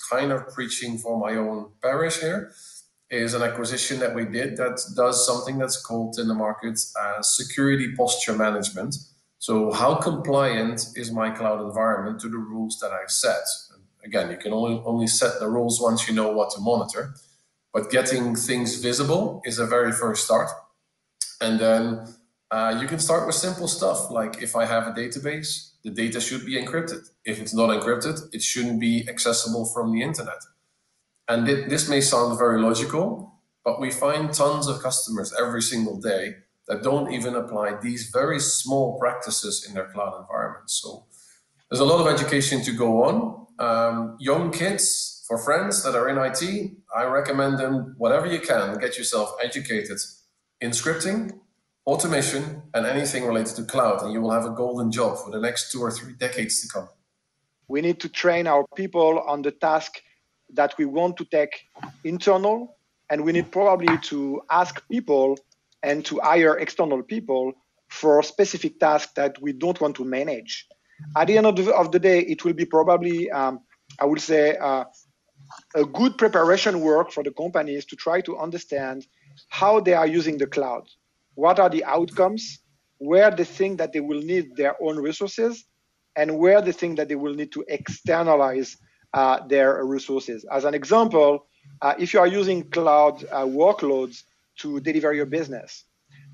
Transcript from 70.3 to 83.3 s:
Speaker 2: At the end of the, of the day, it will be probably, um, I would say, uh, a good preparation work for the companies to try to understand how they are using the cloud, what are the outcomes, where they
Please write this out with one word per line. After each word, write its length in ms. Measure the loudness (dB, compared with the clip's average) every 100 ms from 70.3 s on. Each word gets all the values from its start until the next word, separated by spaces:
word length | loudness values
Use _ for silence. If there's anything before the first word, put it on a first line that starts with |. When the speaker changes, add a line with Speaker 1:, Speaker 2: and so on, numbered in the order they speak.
| -6 -8 -14 -14 _ _ -20 -4 2
Speaker 2:
At 120 | 6
the 100 | 6
end 80 | 6
of 100 | 4
the, 200 | 4 4
of 160 | 4
the 80 | 4
day, 220 | 6 4
it 220 | 4 -2 -2
will 80 |
be 120 | -2 2
probably, 640 | 4 6 4 2 -2 -2
um, 300 | -2 -2 -4 _ _ _ -2
I 60 | 0
would 160 | 0
say, 340 | 2 4 4 2
uh, 280 | 0 -2 -4 _ _ _ _ _ -20 -20 _ 0
a 100 | 0
good 320 | 2 0 4
preparation 640 | 2 4 6 4 4 2
work 320 | 4 4 2
for 100 | -4
the 100 | -6
companies 540 | -6 -2 -2 -2 -6 -8
to 100 | -8
try 260 | -2 -2
to 160 | -2 -6
understand 680 | -8 -8 -6 -6 -4 -8 -14 _ _ -20 _
how 320 | 2 6 6
they 120 | 6
are 140 | 4 4
using 300 | 2 0 -2
the 100 | -2
cloud, 400 | -2 -2 -4 -10 _ _ _ _
what 260 | 2 4 6
are 100 | 6
the 140 | 4
outcomes, 760 | 0 0 0 2 2 0 -8 -16 _ _ _ _
where 300 | 4 6
they 140 | 8